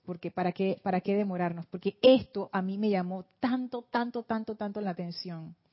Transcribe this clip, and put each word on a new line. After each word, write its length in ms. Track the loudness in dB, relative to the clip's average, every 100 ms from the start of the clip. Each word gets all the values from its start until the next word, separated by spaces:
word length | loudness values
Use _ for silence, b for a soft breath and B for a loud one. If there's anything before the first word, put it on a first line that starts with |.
porque 280 | -10 -8 -6
¿para 200 | -2 -2
qué, 300 | 0 0 0
para 160 | 0 0
qué 160 | 2 0
demorarnos? 500 | 0 0 -2 -2 -8
Porque 300 | -4 -4 6
esto 480 | 8 8 4 -6 -4
a 100 | -2
mí 160 | -2 0
me 120 | 2
llamó 340 | 2 0 -6 -10 _
tanto, 440 | 0 0 -2 -6
tanto, 400 | -4 -2 -2 -4
tanto, 320 | -4 -4 -4 -6
tanto 260 | -6 -4
la 80 | -4
atención. 640 | -4 -6 -8 -10 -10 -12 -16 _